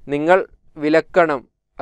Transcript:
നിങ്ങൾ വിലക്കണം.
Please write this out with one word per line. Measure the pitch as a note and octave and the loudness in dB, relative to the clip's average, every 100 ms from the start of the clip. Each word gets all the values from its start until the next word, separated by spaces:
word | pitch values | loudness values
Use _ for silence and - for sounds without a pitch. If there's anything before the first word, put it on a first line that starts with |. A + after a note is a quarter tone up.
| - | -8
നിങ്ങൾ | C#3+ D#3 F#3 - _ _ - | -6 0 0 0 _ _ -8
വിലക്കണം. | D3 D#3+ - F#3 E3 C#3 - _ _ - | 0 0 0 0 0 -2 -8 _ _ -14